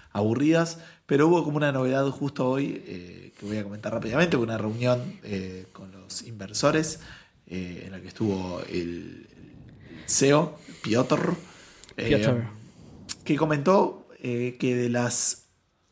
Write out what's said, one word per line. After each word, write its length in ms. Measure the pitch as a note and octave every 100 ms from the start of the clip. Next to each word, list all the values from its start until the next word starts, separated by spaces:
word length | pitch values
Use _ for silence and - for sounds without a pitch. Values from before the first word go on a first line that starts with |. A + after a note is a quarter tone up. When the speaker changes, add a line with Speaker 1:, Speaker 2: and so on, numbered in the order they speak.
| -
Speaker 1:
aburridas, 680 | G2+ G#2+ A#2+ D3 E3 E3 - - - -
pero 200 | C#3+ D#3
hubo 160 | F3
como 140 | D#3+ D3
una 160 | D3
novedad 360 | C3+ B2+ C3+ C#3
justo 380 | C3 C#3+ - C3
hoy, 340 | C3 C#3+ - -
eh, 460 | F#2 F2+ F2+ F#2 -
que 80 | G2+
voy 100 | G#2+
a 80 |
comentar 280 | G2 G#2 A2
rápidamente, 440 | A2 A2 B2+ E3+ D#3
una 200 | A2+ A2+
reunión, 600 | G#2+ A2+ B2 B2 C3 -
eh, 420 | - G2+ F#2 F#2 F#2
con 180 | - G2
los 320 | F#2+ F#2+ -
inversores, 800 | - A2 G2 G#2 C#3+ D#3 D#3 - - - - _ -
eh, 360 | F2+ F2+ F2 F#2
en 60 |
la 80 | F#2+
que 80 | F2+
estuvo 520 | - A2 F#2+ F#2 F2+ F2
el, 580 | F2+ E2+ F2 E2+ E2+ E2 - - - - - -
el 120 | - -
ceo, 520 | - C#3 D3 E3+ - - -
Piotr, 520 | - A2 B2+ D3+ F3 E3+ - - - - - -
eh, 100 | A2
Speaker 2:
Piotr. 340 | A2 A2 A#2+ A#2 - - - - - - -
Speaker 1:
que 120 | - C#3+
comentó, 680 | D#3 D3+ C#3+ G3 - - - -
eh, 360 | B2+ A#2+ B2 B2
que 160 | B2+ B2
de 140 | B2
las 560 | A#2+ A#2+ - - - - _ _ _ _